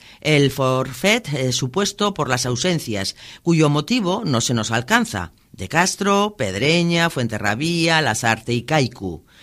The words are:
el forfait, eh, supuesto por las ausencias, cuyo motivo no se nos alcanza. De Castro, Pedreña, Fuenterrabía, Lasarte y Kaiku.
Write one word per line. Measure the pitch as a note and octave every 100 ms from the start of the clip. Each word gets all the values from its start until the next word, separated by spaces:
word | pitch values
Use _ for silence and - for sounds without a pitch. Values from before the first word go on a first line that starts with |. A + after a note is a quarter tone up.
| - -
el | D3+ D3 C#3
forfait, | C3+ C3 C3 C3 B2 G3 A#3 F3+
eh, | C#3+ C3
supuesto | B2 B2+ F#3+ G3+ - G#3
por | F#3+ C3
las | B2 B2
ausencias, | B2 F#3 E3 - G2 G2 - - -
cuyo | E3+ E3 D3
motivo | D3 C#3+ B3 F3 G3+ F3
no | A#2
se | -
nos | A#2 G#2+
alcanza. | A#2 A#2+ A#3 A3+ G2+ E2+ - _
De | - F#2
Castro, | D#3 F3+ - G3+ G3+ G#2+ -
Pedreña, | G2+ F#2+ C#3 E3+ E3+ E3+ E3+
Fuenterrabía, | C#3 A#2 G#2 G#2 A2 E3 E3+ E3 D#3+
Lasarte | C3+ G#2+ A#2 A2 -
y | A#2+
Kaiku. | - D#3 C3 - F#2+ E2 - -